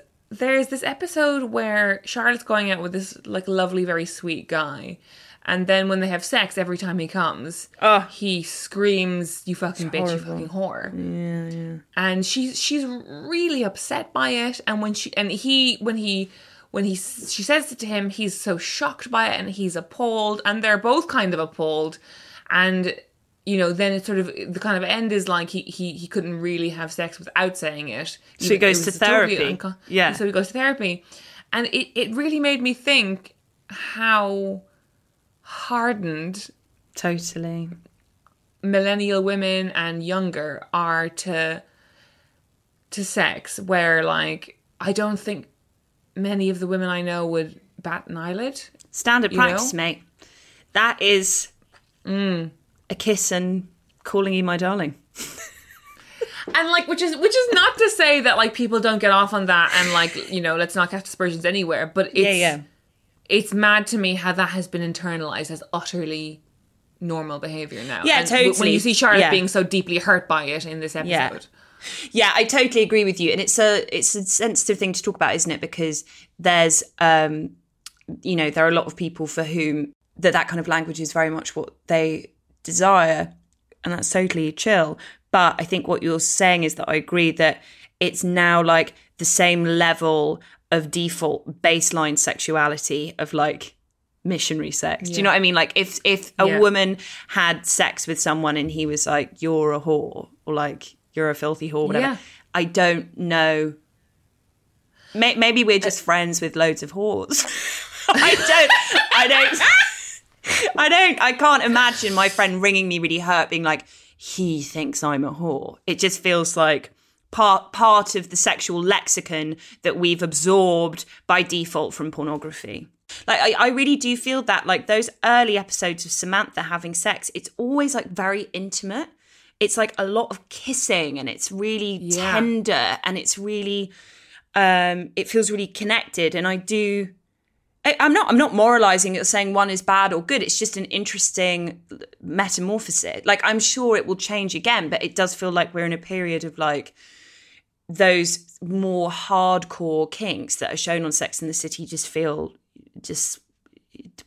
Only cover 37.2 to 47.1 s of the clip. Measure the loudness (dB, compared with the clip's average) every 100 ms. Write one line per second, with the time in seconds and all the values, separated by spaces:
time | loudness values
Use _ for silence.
37.2 | -6 -8 -8 -8 -10 -14 _ _ _ _
38.2 | _ _ _ _ 0 2 2 0 0 0
39.2 | 0 0 0 -2 -2 -4 -4 -6 -4 -2
40.2 | -2 -4 -8 -10 -6 -2 0 0 -2 -6
41.2 | -6 -2 -2 -4 -12 _ _ _ _ _
42.2 | _ _ _ _ _ _ _ -10 -4 0
43.2 | 0 -2 -10 -10 -2 2 4 2 2 0
44.2 | -2 -6 -12 _ _ -8 -4 -2 -2 -4
45.2 | -6 -10 -12 _ _ _ _ _ _ -6
46.2 | -2 0 0 -2 -2 -2 -2 -4 -4